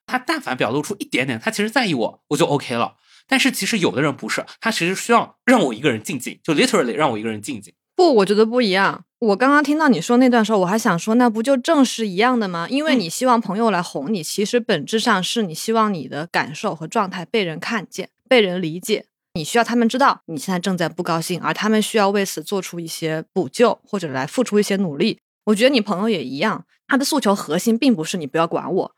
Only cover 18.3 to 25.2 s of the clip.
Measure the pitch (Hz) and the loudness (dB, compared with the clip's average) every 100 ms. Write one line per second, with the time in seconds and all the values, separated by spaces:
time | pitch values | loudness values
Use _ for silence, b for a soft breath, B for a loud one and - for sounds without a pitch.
18.3 | 254 190 180 160 175 196 202 - _ _ | 4 4 0 -4 -6 -4 -4 -4 _ _
19.3 | 170 151 233 220 240 226 254 262 180 - | -10 -2 0 2 2 2 2 2 0 -6
20.3 | 156 - 180 196 175 160 165 175 165 160 | -8 -4 -4 -2 -2 -2 -2 -2 -2 -2
21.3 | 165 151 160 208 214 214 220 196 202 196 | -4 -4 -2 0 2 2 2 2 2 -2
22.3 | 165 147 196 - 175 165 - 160 156 - | -6 -6 -6 -6 -10 -10 -6 -4 -4 -4
23.3 | 190 131 - 226 - _ 202 160 131 139 | -4 -4 2 2 2 _ -6 -4 -4 -4
24.3 | - 233 208 196 196 185 143 220 - | -2 0 0 2 0 -2 0 0 -2